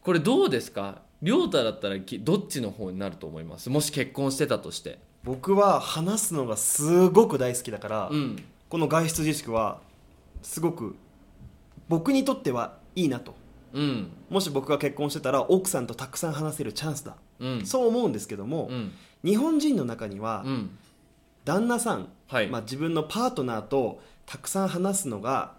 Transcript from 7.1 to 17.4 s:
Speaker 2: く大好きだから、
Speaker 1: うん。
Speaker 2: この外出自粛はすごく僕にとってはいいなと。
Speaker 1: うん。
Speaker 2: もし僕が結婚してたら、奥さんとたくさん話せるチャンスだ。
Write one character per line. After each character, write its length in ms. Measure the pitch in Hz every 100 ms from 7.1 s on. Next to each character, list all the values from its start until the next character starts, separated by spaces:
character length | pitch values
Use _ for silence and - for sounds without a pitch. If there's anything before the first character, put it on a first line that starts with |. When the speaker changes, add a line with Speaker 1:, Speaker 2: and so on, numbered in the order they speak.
| 170 226
Speaker 2:
く 120 | 143
大 180 | 127 123
好 60 |
き 80 | -
だ 80 | 104
か 100 | 104
ら、 200 | 107 95
Speaker 1:
う 40 | 151
ん。 280 | 135 101 - - _
Speaker 2:
こ 100 | 165
の 80 | 151
外 220 | 156 160
出 140 | 160
自 160 | 156 151
粛 140 | -
は 280 | 113 107 - - - - - - -
す 180 | - -
ご 120 | 165
く 220 | 165 110 - - - - - - - - - -
僕 240 | 165 165
に 140 | 269 269
と 80 |
っ 60 | 269
て 120 | -
は 260 | - 113 - -
い 120 | - 165
い 20 |
な 100 | 123
と。 160 | - - - - -
Speaker 1:
う 80 | 135
ん。 300 | 147 120 90 - -
Speaker 2:
も 120 | 190
し 100 | 185
僕 180 | 139 135
が 100 | 143
結 180 | 147 139
婚 140 | 147
し 40 |
て 60 | 151
た 120 | 131
ら、 180 | 135 117
奥 180 | 190 185
さ 120 | 147
ん 80 | 120
と 60 |
た 120 | - 131
く 100 | -
さ 100 | 170
ん 40 |
話 240 | 143 156 -
せ 60 |
る 100 | 123
チ 120 | 101
ャ 60 | 156
ン 60 | 131
ス 60 |
だ。 140 | - - - _